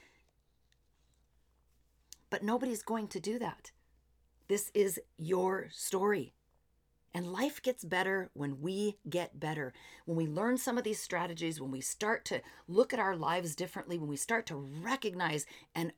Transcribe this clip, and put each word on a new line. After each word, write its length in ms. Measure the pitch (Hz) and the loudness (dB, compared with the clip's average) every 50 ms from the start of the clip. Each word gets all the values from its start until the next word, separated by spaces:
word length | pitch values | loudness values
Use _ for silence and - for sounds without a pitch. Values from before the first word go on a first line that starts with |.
| - - _ _ _ _ _ _ _ _ _ _ _ _ _ _ _ _ _ _ _ _ _ _ _ _ _ _ _ _ _ _ _ _ _ _ _ _ _ _ _ - - - _ - | -20 -20 _ _ _ _ _ _ _ _ _ _ _ _ _ _ _ _ _ _ _ _ _ _ _ _ _ _ _ _ _ _ _ _ _ _ _ _ _ _ _ -20 -20 -20 _ -4
But 140 | 202 - 202 | -4 -2 0
nobody's 400 | 208 233 247 269 254 226 208 - | 0 0 2 0 0 -2 -4 -2
going 240 | - 226 226 208 202 | -2 -2 -2 -2 -4
to 100 | - 185 | -6 -6
do 180 | 160 202 226 240 | -4 -2 -2 -2
that. 320 | 226 165 - - - - _ _ _ _ _ _ _ _ _ _ _ _ _ _ _ | -4 -6 -6 -10 -18 -20 _ _ _ _ _ _ _ _ _ _ _ _ _ _ _
This 240 | - 196 202 - - - | 2 2 2 2 0 4
is 260 | 208 196 196 165 - - _ _ | 4 4 4 2 -4 -8 _ _
your 500 | - 160 160 185 180 185 190 196 190 - 160 | -8 0 2 2 4 4 4 2 2 -2 -6
story. 600 | - - - - 190 180 196 208 208 165 113 - _ _ _ _ _ _ _ _ _ _ _ _ _ _ _ _ - | -8 -6 -4 0 2 4 4 4 4 4 0 -4 _ _ _ _ _ _ _ _ _ _ _ _ _ _ _ _ -4
And 200 | 175 180 175 185 | -4 -4 -2 -2
life 280 | 202 262 285 277 - | 0 0 0 0 0
gets 220 | - 254 247 - - | 0 0 0 0 -2
better 460 | 160 185 180 185 190 190 190 185 - - | 0 2 2 4 4 2 0 0 -4 -6
when 280 | 143 143 139 139 131 | -4 -4 -4 -4 -2
we 360 | 147 180 190 202 208 208 202 - - 156 | -4 -2 0 2 0 0 0 -2 -8 -2
get 280 | 156 175 175 - - | -2 -2 -2 -2 -6
better. 360 | 143 156 151 156 151 139 127 - - - - - - - | -4 -4 -2 -2 -2 -4 -6 -6 -12 -20 -20 -20 -12 -4
When 120 | 165 165 | -2 0
we 100 | 165 165 | 2 2
learn 300 | 151 151 180 214 240 254 | 2 2 2 2 2 2
some 200 | 254 - 262 240 | 2 2 0 0
of 80 | 247 240 | 0 0
these 160 | 214 214 - | 0 -2 -2
strategies, 580 | - - 180 165 175 170 170 160 170 165 160 151 | -4 -2 -2 -2 -2 -2 -4 -2 -2 -4 -2 -4
when 120 | 135 135 | -6 -6
we 100 | 135 131 | -6 -4
start 420 | - - - - 214 220 226 - - | -4 -6 -4 0 2 2 2 0 0
to 160 | - 190 117 - - - - - - | -2 -2 -2 -4 -6 -20 -20 -8 2
look 240 | 175 208 254 - 262 | 6 6 6 6 4
at 80 | 233 | 2
our 160 | 196 196 185 | 2 2 2
lives 360 | 160 151 151 170 185 175 165 147 | 2 2 2 2 2 0 -2 -2
differently, 440 | - 180 170 - 196 - - 175 | -4 -4 -4 -4 -8 -6 -4 -4
when 100 | 170 151 | -4 -2
we 80 | 147 143 | -4 -4
start 300 | 139 - - 233 226 226 | -4 0 0 0 0 0
to 100 | - 160 | -2 -6
recognize 920 | 139 139 135 143 160 175 226 269 254 - 208 180 180 175 156 151 147 - - - - - _ - | -8 -8 -8 -8 -6 -2 -2 -2 0 0 -4 -2 0 0 2 2 0 -2 -4 -10 -20 -20 _ -2
and 160 | 165 165 165 - | -2 -2 -2 -2